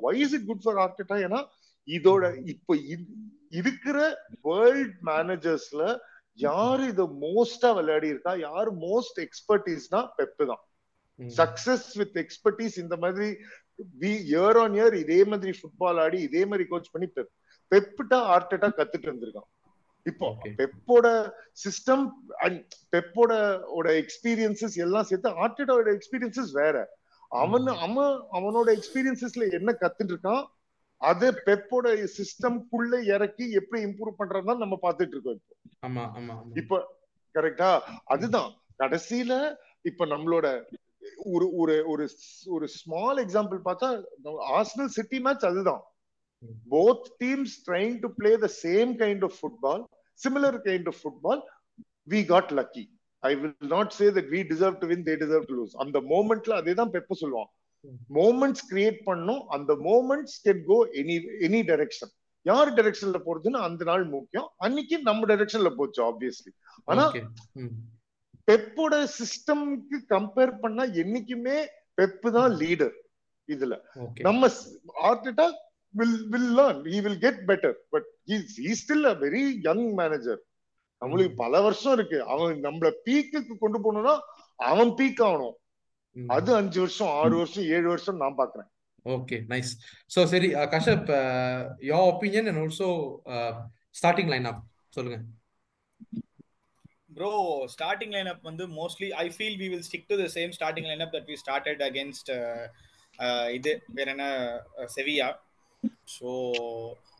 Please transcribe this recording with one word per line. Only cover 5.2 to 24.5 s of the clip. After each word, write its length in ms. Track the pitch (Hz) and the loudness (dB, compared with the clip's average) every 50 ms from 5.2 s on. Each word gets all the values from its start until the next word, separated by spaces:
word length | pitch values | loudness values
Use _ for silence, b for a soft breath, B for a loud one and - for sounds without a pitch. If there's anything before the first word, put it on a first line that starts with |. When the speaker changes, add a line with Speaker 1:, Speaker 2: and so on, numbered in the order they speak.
| 165 180 185 165 147 165 160 139 - - 143 151 165 202 240 240 B B B B B _ _ 110 | 0 -2 -2 -2 0 0 0 -2 -4 -6 -4 -2 -2 -2 -2 -4 B B B B B _ _ -4
Speaker 1:
யாரு 480 | 139 143 151 190 220 247 262 269 269 | -2 0 0 2 2 2 2 0 0
இத 180 | 254 202 185 180 156 143 139 | 0 0 0 0 -2 -2 -8
மோஸ்டா 520 | 147 160 190 226 240 233 - - 247 240 220 | -6 0 2 2 2 2 0 2 4 4 4
விளையாடி 340 | 185 160 156 156 156 156 156 | 4 2 2 2 2 2 0
இருக்கா, 260 | 143 127 - 175 190 | -4 -4 -4 -4 -4
யாரு 380 | 175 160 147 156 185 220 226 196 | -4 -6 -6 -4 -4 -4 -4 -4
most 380 | 170 160 175 208 247 233 - - 180 | -6 -4 -2 -2 -2 -2 -4 -8 -10
எக்ஸ்பர்டீஸ்னா 800 | 160 - - - - - 208 202 202 180 165 143 123 - 180 214 254 - - | -10 -10 -12 -8 0 2 2 2 2 -2 -6 -6 -4 -2 -2 -2 -2 -2 -2
பெப்பு 320 | - 135 - - - 147 | -4 -4 -2 0 -2 -2
தான். 160 | 123 113 - _ _ _ _ _ _ _ _ _ _ _ - | -2 -2 -8 _ _ _ _ _ _ _ _ _ _ _ -16
Speaker 2:
ம். 120 | 127 120 | -14 -4
Speaker 1:
Success 540 | 117 139 165 - - - - 240 254 233 - - - | 2 2 2 2 2 -4 0 0 0 0 -2 -6 -4
with 220 | 202 202 202 - | -4 -4 -2 -2
expertise, 580 | 180 160 - - - - 214 214 220 226 214 - | -6 -6 -6 -6 0 0 0 0 0 -4 -6 -6
இந்த 200 | 185 170 165 175 | -6 -8 -6 -6
மாதிரி 320 | 165 175 180 180 196 208 214 202 208 B B B B B _ _ - 202 180 139 127 | -2 -2 -2 -2 -2 -4 -4 -4 -8 B B B B B _ _ -18 -18 -16 -10 -4
we 140 | 165 202 214 214 180 | -2 -2 -2 -2 -2
year 280 | 143 151 165 185 208 226 | 0 2 4 6 8 8
on 160 | 233 226 214 | 6 6 6
year 200 | 202 208 226 233 208 | 4 6 6 6 4
இதே 260 | 180 156 151 165 185 208 | 4 0 4 6 6 6
மாதிரி 280 | 208 214 202 190 190 | 6 4 -4 -4 -6
ஃபுட்பால் 480 | 180 - - 156 _ - 185 180 170 170 | -8 -8 -12 -16 _ -2 0 2 2 4
ஆடி 200 | 160 160 180 185 | 2 2 2 0
இதே 220 | 160 131 143 175 196 | -4 -2 0 0 0
மாதிரி 200 | 202 208 190 175 151 | 0 0 -2 -2 -2
கோச் 240 | 175 170 175 - | -4 -8 -8 -8
பண்ணி 160 | - 160 185 180 | -8 -6 -6 -6
பெப், 220 | - 131 - - _ _ b b b b b - | -6 -8 -8 -10 _ _ b b b b b 6
பெப்டா 480 | 185 202 196 - - - 269 - 262 254 233 196 | 6 6 6 4 -8 -6 0 2 2 4 6 6
ஆர்டெட்டா 420 | 175 180 175 - 196 175 208 208 | 4 4 4 2 0 2 2 2
கத்துட்டு 360 | 202 - 147 - - 151 123 147 | 2 0 -2 -2 -2 -8 -6 -6
இருந்திருக்கான். 420 | 131 120 113 110 - 104 - _ _ _ _ _ _ _ _ _ _ _ - | -8 -8 -10 -10 -12 -14 -16 _ _ _ _ _ _ _ _ _ _ _ -10
இப்போ 200 | 165 - - 170 123 | -8 -6 -4 -4 -4
Speaker 2:
ஓகே. 220 | 110 113 - 107 104 | -4 -6 -12 -10 -4
Speaker 1:
பெப்போட 520 | - 135 139 - - - - 240 240 233 233 226 226 208 202 - B B B B - | -4 -4 -4 -4 -6 2 8 8 8 8 8 4 4 0 -2 -8 B B B B -10
சிஸ்டம் 460 | - 202 - - - 262 262 277 277 - - - - - - - | -10 -8 -8 -4 2 2 2 2 2 -2 -6 -12 -18 -14 -6 -2
and 180 | 160 180 180 165 - - - _ _ - | -2 -2 -2 -4 -12 -18 -20 _ _ 0
பெப்போட 420 | - 175 170 175 - 226 233 226 226 214 208 202 190 180 180 - | 0 0 0 0 2 4 4 4 4 2 2 2 0 -2 -4 -6
ஓட 200 | 143 170 165 160 160 156 | -4 -2 2 2 2 2
எக்ஸ்பீரியன்சஸ் 800 | 147 - - - - 233 233 214 226 208 | 2 -2 -8 -6 -2 -2 0 0 0 0